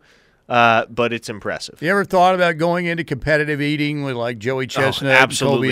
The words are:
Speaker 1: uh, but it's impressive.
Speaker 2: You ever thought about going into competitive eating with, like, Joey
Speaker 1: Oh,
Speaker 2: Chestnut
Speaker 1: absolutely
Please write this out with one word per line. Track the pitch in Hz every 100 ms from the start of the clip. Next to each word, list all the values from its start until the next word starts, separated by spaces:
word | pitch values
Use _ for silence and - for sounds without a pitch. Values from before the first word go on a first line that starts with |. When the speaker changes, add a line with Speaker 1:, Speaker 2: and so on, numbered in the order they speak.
| _ _ _ _ -
Speaker 1:
uh, | 123 117 113 -
but | 117 117
it's | 113 -
impressive. | 104 104 80 - -
Speaker 2:
You | 151
ever | 202
thought | 190 185 180 185
about | 175 160
going | 170 175 175
into | 165 160
competitive | 135 147 151 151 143
eating | 147 151 147 151
with, | 139 120
like, | 117 120
Joey | 113 135 131
Speaker 1:
Oh, |
Speaker 2:
Chestnut | 131 135 131 139
Speaker 1:
absolutely | 131 135 139 135 131 131